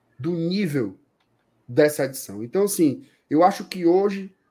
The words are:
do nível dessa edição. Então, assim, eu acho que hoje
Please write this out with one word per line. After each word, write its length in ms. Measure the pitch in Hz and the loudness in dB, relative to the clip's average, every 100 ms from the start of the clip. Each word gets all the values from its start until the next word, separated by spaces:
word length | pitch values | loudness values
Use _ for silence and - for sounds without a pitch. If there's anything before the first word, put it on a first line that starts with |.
| _ _ | _ _
do 140 | 143 | -6
nível 680 | 175 165 190 190 143 104 - _ _ _ _ _ _ - | -4 -4 -2 -2 -2 -4 -8 _ _ _ _ _ _ -2
dessa 380 | 123 151 151 135 | 2 4 2 -4
edição. 380 | 135 - 101 | -6 -12 -12
Então, 220 | 120 185 202 | -6 -2 0
assim, 380 | 196 156 120 - _ _ | 2 0 0 -10 _ _
eu 160 | 147 | 2
acho 240 | 180 196 202 | 4 2 -8
que 200 | 185 170 | -2 2
hoje 440 | 180 202 196 190 _ _ | 4 2 -4 -10 _ _